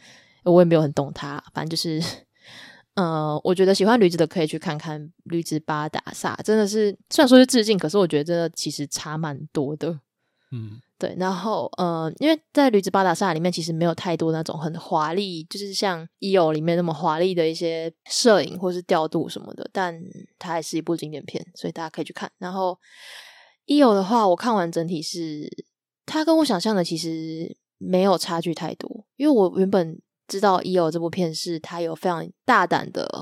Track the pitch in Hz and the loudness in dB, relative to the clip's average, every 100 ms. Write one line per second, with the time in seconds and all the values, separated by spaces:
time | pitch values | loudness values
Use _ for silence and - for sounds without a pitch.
0 | - - _ _ 180 175 175 165 147 147 | -20 -20 _ _ 4 6 8 4 2 -2
1 | 139 147 143 147 - - 151 160 170 156 | -4 -6 -12 -12 -12 -10 -6 -6 -4 -4
2 | 170 - _ _ - - - - _ - | -4 -8 _ _ -20 -20 -20 -20 _ -2
3 | 175 156 151 151 - 185 190 196 196 240 | 0 0 -2 -2 0 4 4 4 4 6
4 | 180 170 156 185 156 160 175 151 165 151 | 4 4 0 0 -4 -4 -6 -8 -8 -12
5 | 151 _ - 170 165 156 - 151 151 - | -14 _ -8 -6 -4 -4 -4 -4 -4 -6
6 | - - 175 - - 214 202 214 208 - | -10 -8 -8 -4 0 2 2 0 0 -2
7 | - - 262 254 262 247 208 196 156 202 | -2 4 6 6 4 4 2 0 0 0
8 | 175 147 156 170 165 - 156 147 143 - | 2 0 0 -2 -2 -6 -8 -8 -8 -8
9 | 156 156 160 139 151 160 143 156 151 156 | -8 -8 -6 -8 -8 -4 -4 -4 -6 -8
10 | _ _ _ _ _ 120 110 113 _ - | _ _ _ _ _ -12 -10 -14 _ -10
11 | 185 - 185 180 208 185 123 - 180 165 | -8 -4 -4 -2 -4 -4 -4 -2 -2 -2
12 | 160 165 294 311 _ 294 269 202 190 196 | -4 0 2 2 _ 2 4 4 2 2
13 | 190 165 196 156 180 175 165 160 170 165 | 2 2 0 0 -2 -2 -4 0 0 0
14 | 185 165 165 160 160 156 156 170 - 165 | -2 -2 0 -2 -4 -6 -8 -8 -4 -2
15 | 151 180 202 165 160 202 202 190 208 170 | 0 -2 -4 -6 -10 -10 -8 -4 -2 -2
16 | 165 _ 196 190 160 156 165 170 170 147 | -8 _ 2 4 4 2 0 0 0 0
17 | 170 156 190 175 160 160 170 165 165 - | 0 2 2 2 0 0 -4 -4 -6 -10
18 | - - 240 190 - 180 185 180 180 170 | -8 2 6 6 4 -4 -6 -4 0 0
19 | 156 165 - - - - - 202 180 165 | 0 -2 -4 -10 -14 -14 -8 -4 -4 -6
20 | 180 - - - 185 165 151 160 160 165 | -16 -18 -20 -14 -6 -6 -4 -6 -4 -4
21 | 156 147 - - 175 - 170 165 160 - | -6 -12 -10 -12 -12 -12 -10 -8 -8 -8
22 | 143 - 208 - 185 190 185 185 _ - | -10 -10 -14 -12 -8 -4 -4 -4 _ -20
23 | - - - - _ _ - 294 254 196 | -20 -20 -20 -20 _ _ 2 6 6 6
24 | 185 240 202 175 240 214 170 170 165 165 | 4 4 4 4 2 0 0 -2 -4 -4
25 | 160 175 160 151 - - - _ _ _ | -6 -8 -8 -8 -12 -14 -18 _ _ _
26 | - 311 311 320 294 185 220 202 170 160 | -6 0 4 4 4 2 0 0 0 -4
27 | 165 160 160 160 165 - _ - 185 185 | -4 -6 -8 -8 -10 -12 _ -12 0 4
28 | 196 170 - 165 175 160 160 - - - | 4 2 0 -2 -2 -4 -6 -8 -12 -14
29 | - - 294 247 185 - 190 202 165 160 | -16 0 4 6 4 4 2 2 0 -6
30 | _ _ - 196 202 185 - 185 160 165 | _ _ -12 0 2 2 2 2 2 0
31 | 165 175 170 156 175 160 - 175 165 160 | -4 -2 -2 -4 -6 -8 -6 -6 -6 -4
32 | 185 170 165 - - 220 175 165 - - | -4 -4 -6 -6 2 2 4 0 -2 -6
33 | - - | -6 -8